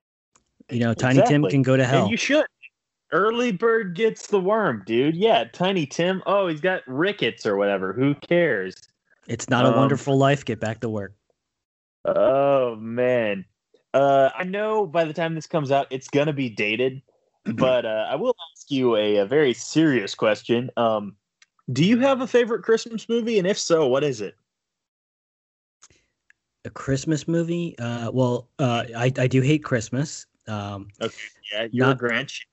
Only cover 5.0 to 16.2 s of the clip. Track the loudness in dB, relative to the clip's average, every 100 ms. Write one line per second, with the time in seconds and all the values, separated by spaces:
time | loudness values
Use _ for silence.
5 | 2 2 2 2 0 -2 -2 0 -2 -2
6 | -2 -2 -2 0 0 -2 -2 -4 -4 -2
7 | -2 0 -4 -2 -2 0 2 0 -2 0
8 | 0 -2 0 2 2 -2 -6 -12 -20 _
9 | _ _ -12 -10 0 2 4 4 2 2
10 | 0 4 4 2 -2 -6 -6 -6 -6 -6
11 | -8 -14 _ _ _ _ _ _ _ _
12 | -2 2 2 4 4 2 0 -4 -6 -2
13 | 2 2 0 -4 -8 _ _ _ _ 2
14 | 4 4 4 0 -6 -4 -2 -2 -2 -2
15 | -2 -2 -4 -6 -4 -4 0 0 0 -8
16 | -2 0